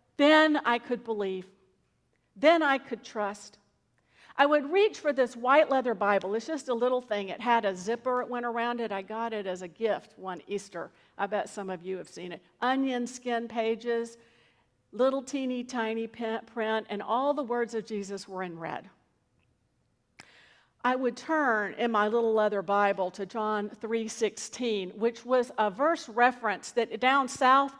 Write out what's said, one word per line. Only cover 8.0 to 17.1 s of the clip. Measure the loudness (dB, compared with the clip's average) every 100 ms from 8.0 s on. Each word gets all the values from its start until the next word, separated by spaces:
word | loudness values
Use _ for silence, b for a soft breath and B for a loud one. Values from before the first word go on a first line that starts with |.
| -2 -2
It | -2
went | -6 -4
around | -2 -2 -2
it. | -4
I | -6
got | -8 -6 -6
it | -6 -6
as | -6
a | -8
gift | -2 0 0 -4 -12
one | -10 -8 -6
Easter. | -8 -6 -12 -12 _ b b
I | -4
bet | -4 -4
some | -8 -8
of | -8
you | -8 -10
have | -10
seen | -14 -14
it. | -14 b b
Onion | 0 2 0 -2 -4
skin | -6 -4 -4 -4
pages, | -2 0 -2 -2 -4 -4 -12 b b b b b _ _
little | 0 0 0
teeny | -4 -4 -4 -4 -6
tiny | -4 -4 -4 -6
pen, | -6 -6 -6 -8
print, | -4 -2 -2 -4
and | -8
all | -2